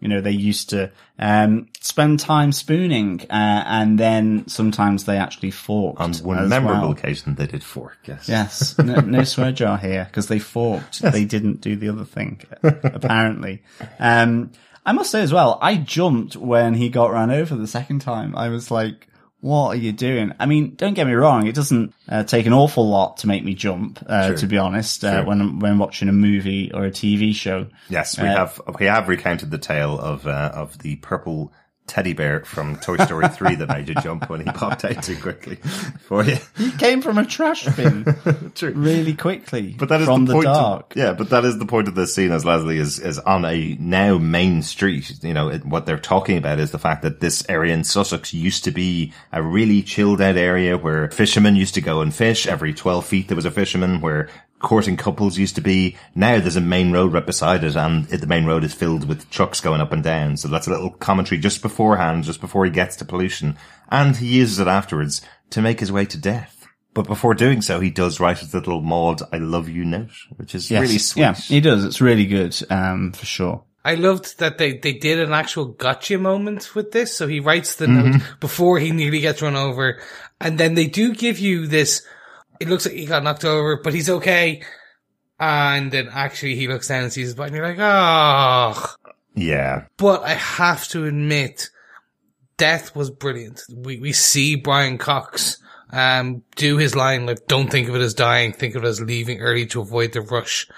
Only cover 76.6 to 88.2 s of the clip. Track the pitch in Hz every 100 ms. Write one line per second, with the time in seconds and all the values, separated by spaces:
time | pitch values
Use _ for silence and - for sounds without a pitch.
76.6 | - 214 208 226 226 - 151 151 147 170
77.6 | 165 - 147 123 123 135 - - 147 -
78.6 | 175 180 160 160 147 151 151 147 151 139
79.6 | 135 127 131 - - - - - 165 160
80.6 | 165 165 156 196 233 214 240 175 196 175
81.6 | 160 156 143 - - - - - _ -
82.6 | 165 180 - - 151 156 147 147 165 156
83.6 | 151 147 156 170 156 175 185 175 170 151
84.6 | - - - _ _ _ _ - 156 147
85.6 | 143 139 139 131 120 135 139 - 139 123
86.6 | 127 127 - 131 123 131 123 120 143 151
87.6 | 165 175 208 196 175 160